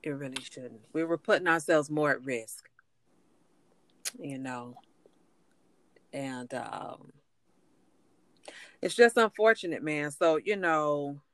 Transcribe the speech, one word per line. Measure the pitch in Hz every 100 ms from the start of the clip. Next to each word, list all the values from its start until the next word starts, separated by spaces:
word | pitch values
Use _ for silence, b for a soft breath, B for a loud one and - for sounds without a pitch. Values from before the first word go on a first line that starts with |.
It | 156
really | 139 139 131
shouldn't. | - - 127 113 107
We | 160
were | 165 165
putting | - 202 180
ourselves | 165 151 160 147
more | 151 147
at | 131
risk, | 131 120 110 - - _ _ _ _ _ _ _ _ _ _ _ _ _ - -
you | 143 135
know, | 135 123 120 120 _ _ _ _ _ _ _ _ _ _ _ _ _
and, | 139 135 127 123
um, | 127 117 - - - 147 - _ _ _ _ _ _ _ _ _ _ _ _ B B B B
it's | 180
just | - 233 240
unfortunate, | 220 - 220 220 175 131
man. | 151 151 147
So, | 143 170 156
you | -
know | 202 180 160 151 147 143 143 _